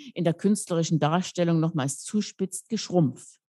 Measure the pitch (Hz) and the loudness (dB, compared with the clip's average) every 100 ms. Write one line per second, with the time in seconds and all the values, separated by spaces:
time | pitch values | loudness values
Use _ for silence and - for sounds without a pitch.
0 | 277 - 170 160 202 214 - 165 165 156 | -12 -2 0 2 2 0 0 0 2 2
1 | 151 175 180 - 170 165 160 160 139 - | 2 0 -2 0 2 2 2 0 -4 -6
2 | - 214 202 - 190 - - 214 - 180 | -4 -4 -2 -4 -6 -6 -6 -6 0 2
3 | 139 123 - - _ | 2 0 -16 -20 _